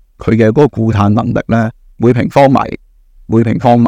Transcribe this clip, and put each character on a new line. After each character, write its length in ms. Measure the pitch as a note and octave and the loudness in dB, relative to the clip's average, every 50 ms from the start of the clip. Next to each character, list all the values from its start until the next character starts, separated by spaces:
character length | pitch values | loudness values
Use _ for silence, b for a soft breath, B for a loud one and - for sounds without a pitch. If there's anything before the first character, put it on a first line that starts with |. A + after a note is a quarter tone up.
| _ _ _ - | _ _ _ -10
佢 140 | - A2 | -4 -2
嘅 160 | A2+ A2 A2+ A2 | 0 2 2 2
嗰 60 | A2 | 2
個 140 | D3 D3+ C3+ | 2 0 0
固 240 | - A#2 A2+ A2+ | 0 -2 -4 -2
碳 220 | G#2 G2+ G2+ G#2 G#2+ | 0 0 0 0 0
能 100 | A#2 - - | 0 -2 -2
力 80 | A2+ - - - | -4 -4 -4 -2
呢， 200 | A2+ A2+ A2 A2 - _ _ - - - | -2 -2 -2 -4 -6 _ _ -20 -8 -2
每 140 | A2 A#2+ | 0 0
平 160 | B2 B2 - - | 0 0 -2 -2
方 200 | - C#3 C#3 C3+ | 0 2 2 2
米， 80 | C3+ - - - - - _ _ _ _ _ _ _ - - - | 2 0 -2 -4 -10 -14 _ _ _ _ _ _ _ -20 -10 -2
每 160 | A2 A2+ A2+ | 0 0 0
平 160 | A#2 - - | 0 -2 -2
方 200 | - B2 A#2+ A#2+ | 0 2 2 2
米 60 | A#2 | 2